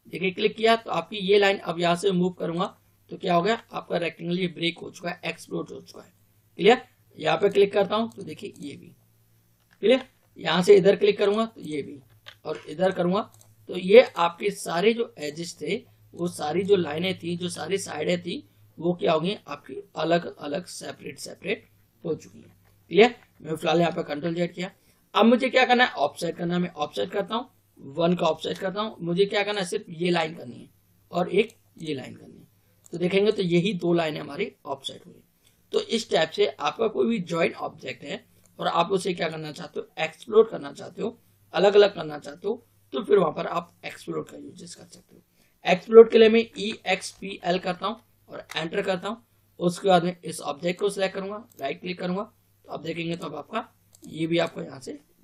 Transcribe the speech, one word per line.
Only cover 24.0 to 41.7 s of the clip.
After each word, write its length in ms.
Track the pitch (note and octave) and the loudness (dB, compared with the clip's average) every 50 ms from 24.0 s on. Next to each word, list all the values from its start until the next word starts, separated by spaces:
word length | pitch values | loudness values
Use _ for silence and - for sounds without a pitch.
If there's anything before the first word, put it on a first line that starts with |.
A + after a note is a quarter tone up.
| D#3+ | -6
control 300 | D#3+ D3 D3 D#3+ E3+ E3 | -6 -8 -6 -6 -4 -2
Z 180 | E3+ F3 E3+ - | -2 -4 -4 -4
किया। 180 | - F3 F#3+ - _ _ _ _ _ _ _ - | -8 -10 -10 -12 _ _ _ _ _ _ _ 2
अब 120 | - G#3+ | 4 6
मुझे 240 | A3+ B3 A#3 C4 B3+ | 6 6 6 4 2
क्या 160 | - B3+ B3+ | 4 4 4
करना 180 | A#3+ B3 A#3+ B3 | 6 6 4 4
है, 80 | - | 2
Offset 460 | - - - D3 - - F#3 E3 E3 - | 2 0 -2 -2 -2 -4 -6 -6 -4 -4
करना 160 | F3 E3+ F3 | -4 -2 0
है, 60 | F3 | 0
मैं 100 | F3+ F3 | -2 -2
offset 400 | - D#3+ D3+ D3 - G3+ G3+ F#3+ | -4 -6 -6 -6 -4 -6 -6 -4
करता 240 | G3 G3+ G3 F3+ - | -4 -6 -4 -4 -4
हूँ, 140 | A#3 C4 - _ _ _ _ _ - | -6 -6 -8 _ _ _ _ _ -20
वन 360 | - C#3 C3+ D#3 E3+ E3+ F3+ | -20 -10 -4 0 0 2 2
का 100 | E3+ E3+ | 2 2
offset 320 | D#3+ D#3 D#3 - - F3 - | 0 0 0 -4 -6 -6 -6
करता 240 | F#3+ F#3+ F3+ G#3 | -6 -6 -6 -6
हूँ। 140 | G#3+ A3 G#3+ - | -6 -8 -8 -8
मुझे 240 | E3+ E3+ F3 F3+ G3+ | -6 -2 2 2 2
क्या 180 | G3 A3+ G#3 G3+ | 2 2 0 -2
करना 160 | G3+ G#3 G#3 | -2 -2 -4
है, 60 | F#3+ | -4
सिर्फ 200 | F3+ A3 G#3+ - - | -4 -6 -8 -8 -10
ये 180 | F3 D#3 F3 F3+ | -8 -4 -2 0
line 240 | F3 E3+ D#3+ D#3+ E3+ | 2 0 0 -2 -6
करनी 200 | C#3 C3 B2 A#2 | -10 -14 -16 -16
है 140 | B2 B2 - _ _ _ _ _ _ _ _ | -16 -20 -20 _ _ _ _ _ _ _ _
और 180 | - F3 F3+ - | -4 -4 -2 0
एक 240 | F3 F#3+ A#3 A3+ - _ _ _ _ - | 2 0 0 0 -4 _ _ _ _ -12
ये 140 | D#3+ D#3 D3+ | -10 -8 -8
line 220 | B2+ A#2+ C#3+ - | -8 -10 -12 -16
करनी 180 | - - - - | -20 -20 -20 -20
है। 140 | - - _ _ _ _ _ _ _ _ - - | -20 -20 _ _ _ _ _ _ _ _ -14 -8
तो 40 | E3+ | -4
देखेंगे 340 | F3 F3+ F#3+ G3 G3+ A3 | -4 0 2 2 2 2
तो 100 | G#3+ G#3+ G3 | 2 2 0
यही 300 | F3 E3+ F3 E3 G#3 A3+ | 2 2 2 2 2 -2
दो 180 | F3 F3 E3+ F3 | -2 0 2 2
लाइनें 260 | E3+ E3 D#3 D3+ D#3+ | 2 0 -2 -4 -6
हमारी 320 | D3+ D3 C#3 D3 G#3+ B3 - _ - D3 | -10 -10 -8 -8 -8 -8 -10 _ -12 -12
offset 380 | C3+ C3+ - - - - - | -10 -10 -10 -12 -14 -14 -18
हुई। 160 | - - - _ _ _ _ _ _ _ _ _ _ - | -20 -20 -20 _ _ _ _ _ _ _ _ _ _ -4
तो 80 | - | -4
इस 280 | - - A3+ A3 - - | -2 -2 -4 -4 -2 0
type 180 | G3+ F3 D#3+ D#3 | 2 2 2 0
से 180 | - - G3+ G3+ | 2 0 0 0
आपका 380 | - - - D#3 - - A3+ G#3+ | 0 -2 -4 -4 -2 0 -2 0
कोई 180 | - - - A3+ | 0 0 0 2
भी 120 | A#3 G#3 | 0 -2
ज्वाइन 320 | F3 E3 E3 E3 F3 A3+ - | -4 -4 -2 0 0 0 -2
object 500 | - - - - - - B2+ B2+ - - | -4 -10 -10 -10 -12 -14 -14 -14 -12 -12
है 200 | F#3 F3+ A3+ - _ _ _ _ _ _ - | -12 -12 -12 -12 _ _ _ _ _ _ -6
और 80 | E3+ F3 | -4 -2
आप 240 | - E3 E3+ - | 0 0 0 0
उसे 220 | G3 F#3 F3+ G3 F3 | 0 -2 -2 -4 -4
क्या 160 | F3 F3 D#3+ | -4 -4 -6
करना 220 | D#3+ D#3+ D#3 D3+ | -6 -8 -10 -12
चाहते 280 | D3+ F3+ E3+ D3 - - | -12 -14 -16 -12 -12 -12
हो, 80 | - - _ - | -12 -12 _ -6
Explore 480 | D#3+ E3 - - - - G#3+ A3 A3+ A3 | -6 -6 -6 -12 -10 2 4 4 4 4
करना 240 | F3 D#3+ C#3 C#3+ D3 | 0 -8 -10 -12 -14
चाहते 280 | - - - - - | -14 -16 -16 -10 -8
हो, 160 | F3+ A3+ B3 - _ _ _ _ _ _ - | -8 -8 -10 -12 _ _ _ _ _ _ 0
अलग 220 | E3 F3+ G#3 | 2 4 6